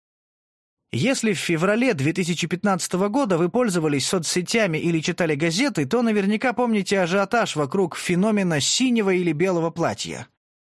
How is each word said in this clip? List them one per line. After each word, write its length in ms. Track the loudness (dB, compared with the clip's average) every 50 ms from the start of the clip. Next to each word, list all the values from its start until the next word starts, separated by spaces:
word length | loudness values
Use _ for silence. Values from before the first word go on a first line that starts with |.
| _ _ _ _ _ _ _ _ _ _ _ _ _ _ _ _ _ _
Если 440 | -4 -2 0 0 0 0 0 -2 -2
в 40 | -2
феврале 560 | -2 -2 0 0 2 2 2 2 2 0 0
две 180 | 0 0 0 0
тысячи 360 | 0 -2 -2 -2 -4 -4 -4
пятнадцатого 600 | -4 -2 0 0 0 0 -2 -2 -2 0 0 0
года 300 | 0 0 0 2 2 2
вы 100 | 2 2
пользовались 600 | 2 2 0 2 2 0 0 2 0 0 0 0
соцсетями 680 | -2 -2 -2 -2 -2 -2 -2 0 0 0 0 0 0
или 240 | 0 0 0 0 0
читали 360 | 0 -2 -2 0 0 0 0
газеты, 500 | 0 0 0 0 0 0 0 0 -2 -2
то 160 | 0 0 0 2
наверняка 500 | 2 2 2 2 0 0 0 0 -2 0
помните 480 | 0 0 0 0 0 0 0 0 0
ажиотаж 540 | 2 2 2 0 0 2 2 0 0 0 0
вокруг 420 | -2 -2 0 0 0 0 0 -2
феномена 640 | -4 -4 0 0 2 2 2 2 2 2 0 0 0
синего 500 | 0 0 0 0 2 2 2 2 2 2
или 200 | 2 2 2 0 0
белого 380 | 0 0 0 0 0 -2 -2
платья. 560 | -2 -2 -2 -2 -2 -4 -8 -8 -10 -10 -12 -16 _ _ _ _ _ _ _ _ _